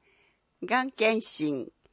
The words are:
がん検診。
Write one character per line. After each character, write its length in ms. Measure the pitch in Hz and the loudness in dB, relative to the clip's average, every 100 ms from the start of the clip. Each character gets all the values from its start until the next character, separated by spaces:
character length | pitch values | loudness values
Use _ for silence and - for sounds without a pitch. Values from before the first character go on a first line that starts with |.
| _ _ _ _ _ _ | _ _ _ _ _ _
が 180 | - 247 | -2 0
ん 80 | 262 | 0
検 340 | - 220 220 | 2 2 2
診。 440 | - - 151 135 - - _ | -2 -2 -2 -2 -6 -12 _